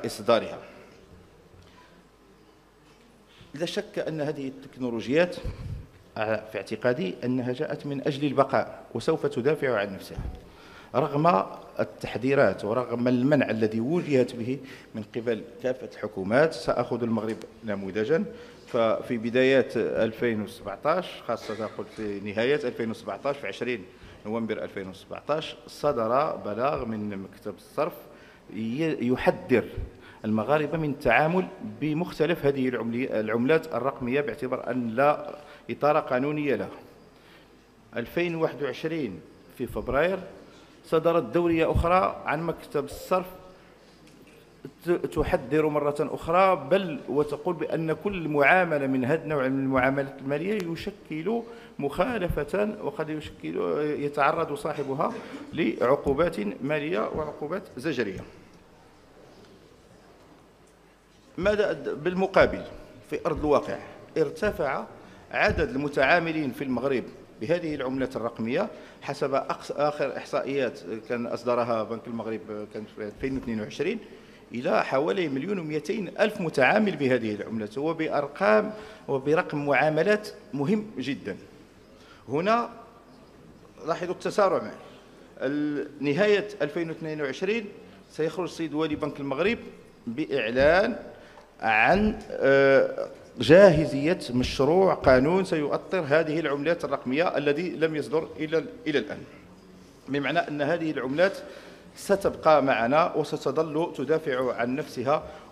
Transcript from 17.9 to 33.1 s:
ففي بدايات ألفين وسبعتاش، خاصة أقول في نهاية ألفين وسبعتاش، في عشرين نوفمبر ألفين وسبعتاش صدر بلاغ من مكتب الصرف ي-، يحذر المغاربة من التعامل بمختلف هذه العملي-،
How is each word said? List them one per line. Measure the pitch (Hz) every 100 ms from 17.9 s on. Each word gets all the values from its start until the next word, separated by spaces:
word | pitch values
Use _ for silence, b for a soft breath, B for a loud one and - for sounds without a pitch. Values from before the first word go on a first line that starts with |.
| 98 110 165 202 B B B -
ففي | 120 113 - - 120
بدايات | 117 123 131 135 123 117
ألفين | 80 69 113 113 120 107
وسبعتاش، | 98 - 98 101 147 180 175 - -
خاصة | 113 - 107 104
أقول | - 101 -
في | 107 101
نهاية | 104 101 123 147
ألفين | 123 - 113
وسبعتاش، | 107 101 101 139 139
في | 101
عشرين | - 120 117 90 B B B 107
نوفمبر | 113 110 107
ألفين | 90 101 95
وسبعتاش | 90 - 87 - 156 - - -
صدر | - 147 123 110 127 160 -
بلاغ | 104 104 135 151 117
من | 110 104 98
مكتب | 92 - 107 -
الصرف | - - 165 - - B B B -
ي-، | 110 113 131 160 - 120
يحذر | 127 185 156 - 113 - - - - B B 110
المغاربة | 110 107 151 143 165
من | 151
التعامل | 135 127 117 156 185 180 - 107 107
بمختلف | 151 151 175 - 156 170 -
هذه | 139 127
العملي-، | 117 113 117 135